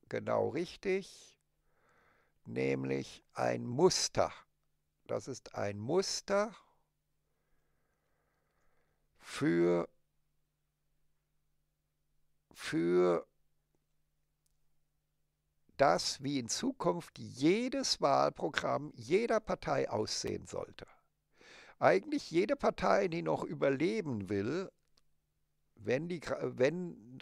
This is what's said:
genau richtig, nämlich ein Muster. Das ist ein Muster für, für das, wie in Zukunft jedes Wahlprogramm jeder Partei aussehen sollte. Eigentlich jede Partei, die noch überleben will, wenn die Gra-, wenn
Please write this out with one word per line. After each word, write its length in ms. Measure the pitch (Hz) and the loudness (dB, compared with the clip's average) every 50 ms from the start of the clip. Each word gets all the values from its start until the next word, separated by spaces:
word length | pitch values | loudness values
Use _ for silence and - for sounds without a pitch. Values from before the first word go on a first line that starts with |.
| _ - | _ -8
genau 400 | - 117 107 107 113 110 104 104 | -8 -6 -2 0 0 0 0 0
richtig, 880 | 104 156 180 - - - - 196 185 196 185 - - - - - _ _ _ _ _ _ _ _ _ _ _ _ _ _ _ _ _ _ _ _ _ _ - | -2 -4 -6 -8 -10 -8 -4 -2 -2 -2 -4 -8 -18 -20 -20 -20 _ _ _ _ _ _ _ _ _ _ _ _ _ _ _ _ _ _ _ _ _ _ -14
nämlich 800 | - 113 123 - - - - 135 135 135 135 131 - - - _ _ - | -8 -4 -2 0 0 0 -2 -2 -2 -4 -4 -6 -8 -14 -20 _ _ -6
ein 320 | - 127 123 120 123 120 | -2 -2 0 0 -2 -4
Muster. 640 | 120 120 131 175 185 - - - - - - 92 82 - - - _ _ _ _ _ _ _ _ _ _ _ _ | -4 2 4 4 4 4 2 -2 -2 0 0 0 0 -2 -8 -20 _ _ _ _ _ _ _ _ _ _ _ _
Das 200 | - 117 117 - | -6 -6 -6 -6
ist 280 | - 127 - - - - | -6 -12 -12 -14 -12 -8
ein 240 | 110 107 101 101 104 | -4 -4 -4 -4 -4
Muster 760 | 107 120 160 185 190 - - - - - 202 202 208 233 - - - _ _ _ _ _ _ _ _ _ _ _ _ _ _ _ _ _ _ _ _ _ _ _ _ _ _ _ _ _ _ _ _ _ _ _ _ _ _ _ _ _ _ _ _ _ _ _ _ _ _ | -4 -2 0 0 0 -2 -4 -6 -4 -2 0 0 0 0 -4 -12 -20 _ _ _ _ _ _ _ _ _ _ _ _ _ _ _ _ _ _ _ _ _ _ _ _ _ _ _ _ _ _ _ _ _ _ _ _ _ _ _ _ _ _ _ _ _ _ _ _ _ _
für, 720 | _ - - - - 139 156 170 170 170 175 175 175 165 - _ _ _ _ _ _ _ _ _ _ _ _ _ _ _ _ _ _ _ _ _ _ _ _ _ _ _ _ _ _ _ _ _ _ _ _ _ _ _ _ _ _ _ _ _ _ _ _ _ _ _ - - | _ -18 -12 -6 -2 0 2 4 4 4 4 4 2 0 -4 _ _ _ _ _ _ _ _ _ _ _ _ _ _ _ _ _ _ _ _ _ _ _ _ _ _ _ _ _ _ _ _ _ _ _ _ _ _ _ _ _ _ _ _ _ _ _ _ _ _ _ -20 -18
für 760 | - - - - 160 170 175 175 - - 180 175 165 - _ _ _ _ _ _ _ _ _ _ _ _ _ _ _ _ _ _ _ _ _ _ _ _ _ _ _ _ _ _ _ _ _ _ _ _ _ _ _ _ _ _ _ _ _ _ _ _ _ _ | -12 -8 -4 -2 0 2 2 4 4 4 4 4 2 -2 _ _ _ _ _ _ _ _ _ _ _ _ _ _ _ _ _ _ _ _ _ _ _ _ _ _ _ _ _ _ _ _ _ _ _ _ _ _ _ _ _ _ _ _ _ _ _ _ _ _
das, 460 | - 135 147 170 180 - - - - 135 | 2 4 4 4 4 0 -4 -6 -6 -4
wie 180 | 139 147 135 | -4 -4 -4
in 80 | 120 107 | -2 -4
Zukunft 720 | - - - 262 262 - - - 175 175 156 - - - | -4 -2 -2 -4 -4 -2 0 -2 -2 -2 -4 -12 -14 -16
jedes 800 | 117 107 104 117 135 156 185 220 247 262 262 277 262 - - - | -14 -14 -4 2 4 4 4 4 2 -2 -4 -2 -2 -2 0 0
Wahlprogramm 920 | - 143 135 135 139 143 139 - 175 165 147 - - 139 131 135 143 151 - | 2 4 4 4 4 2 0 -2 -6 -4 -2 -2 -2 0 0 -2 -2 -6 -12
jeder 440 | 139 113 110 160 202 233 233 233 214 | -12 -4 0 0 2 2 2 0 0
Partei 480 | - - 185 - - 165 147 135 135 - | 0 -2 -6 -4 -2 -2 0 0 0 0
aussehen 580 | 131 110 107 104 - - - 110 98 90 - | 0 -2 -2 -2 -4 -4 -4 -4 -4 -6 -8
sollte. 400 | - - - - - - - - - - _ _ _ _ _ _ _ _ _ - - - - - - - - | -8 -8 -8 -8 -8 -10 -16 -18 -20 -20 _ _ _ _ _ _ _ _ _ -20 -20 -20 -20 -20 -20 -2 4
Eigentlich 520 | 127 131 170 196 208 311 294 - - - | 6 6 6 6 4 0 -4 -4 -4 0
jede 260 | - 170 196 220 285 | 0 2 2 2 0
Partei, 520 | - - 226 - - - 202 196 202 202 185 | 0 0 0 0 2 4 4 4 4 4 2
die 140 | 160 170 165 | -2 -2 -2
noch 200 | 160 156 - - | 0 -2 -2 -2
überleben 840 | - 180 143 147 143 139 131 151 185 220 226 180 151 123 107 98 90 | -4 -2 0 2 2 4 4 2 0 0 0 -2 -2 -4 -4 -2 -2
will, 420 | 104 98 98 110 143 180 190 - - _ _ _ _ _ _ _ _ _ _ _ _ _ _ _ _ _ _ _ _ | 0 0 0 0 -2 -4 -6 -8 -12 _ _ _ _ _ _ _ _ _ _ _ _ _ _ _ _ _ _ _ _
wenn 320 | - 107 104 117 135 160 175 | -8 -2 0 0 0 0 -2
die 120 | 180 165 | -6 -6
Gra-, 380 | - - 127 - - 131 123 117 | -6 -6 -4 -4 -4 -2 2 4
wenn 580 | 123 139 160 180 180 170 156 113 101 120 127 131 | 4 4 4 2 -4 -6 -8 -12 -16 -16 -12 -4